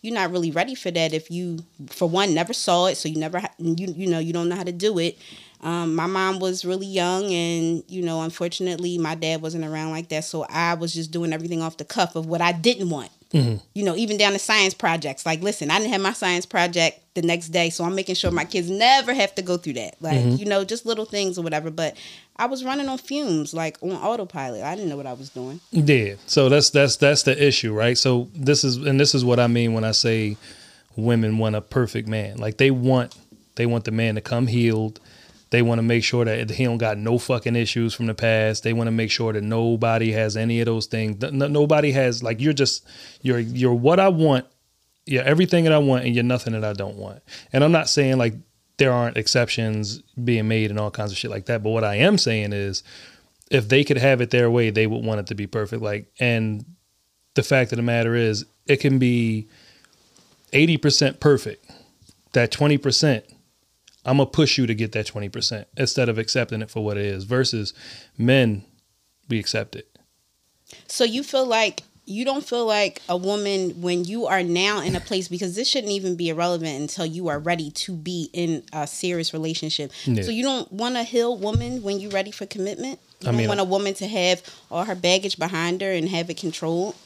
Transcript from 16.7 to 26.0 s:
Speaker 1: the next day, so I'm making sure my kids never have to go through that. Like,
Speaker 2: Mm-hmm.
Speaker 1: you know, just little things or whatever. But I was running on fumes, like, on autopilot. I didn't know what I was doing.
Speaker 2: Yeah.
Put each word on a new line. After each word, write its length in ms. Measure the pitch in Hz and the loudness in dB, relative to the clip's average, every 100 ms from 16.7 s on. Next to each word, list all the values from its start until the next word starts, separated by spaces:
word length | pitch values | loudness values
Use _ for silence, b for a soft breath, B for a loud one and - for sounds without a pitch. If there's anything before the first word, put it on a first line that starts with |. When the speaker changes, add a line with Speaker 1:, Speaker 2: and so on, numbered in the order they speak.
| 175 165 - _ | 2 0 0 _
Speaker 1:
the 60 | - | -2
next 280 | 170 170 165 | 0 -2 -2
day, 200 | 175 165 | 0 0
so 160 | 160 | -2
I'm 100 | 170 | -4
making 200 | 190 185 | -4 -4
sure 160 | 180 185 | -2 -2
my 140 | 170 156 | -2 -4
kids 240 | 185 175 | -4 -4
never 420 | 190 233 269 240 | 2 4 4 2
have 220 | 262 196 | 0 0
to 80 | - | -2
go 160 | 185 180 | -4 -4
through 160 | 160 | -4
that. 220 | 120 110 - | -8 -10 -8
Like, 160 | 160 139 | -2 2
Speaker 2:
Mm-hmm. 180 | 123 131 | 2 2
Speaker 1:
you 100 | 208 | 0
know, 180 | 196 | -2
just 220 | 190 226 220 | -2 -6 -4
little 180 | 226 | -4
things 320 | 220 202 196 180 | -4 -4 -4 -4
or 60 | |
whatever. 280 | 165 151 160 | -4 -4 -6
But 260 | 160 160 - B B B - | -6 -6 -6 B B B -4
I 100 | 240 | -4
was 180 | 262 | -4
running 240 | 254 277 269 | -4 -4 -4
on 80 | 262 | -6
fumes, 560 | - 277 277 160 143 | -6 -6 -2 -2 -2
like, 240 | 160 160 - | -6 -6 -6
on 80 | 175 | -8
autopilot. 720 | 190 196 233 185 156 135 110 | -4 -4 -4 -6 -8 -8 -6
I 140 | 131 185 | -8 -6
didn't 120 | 196 | -6
know 80 | 143 | -6
what 100 | 135 | -10
I 60 | |
was 160 | 123 135 | -12 -14
doing. 320 | 131 127 151 _ | -12 -12 -12 _
Speaker 2:
Yeah. 420 | 202 147 135 | 0 4 4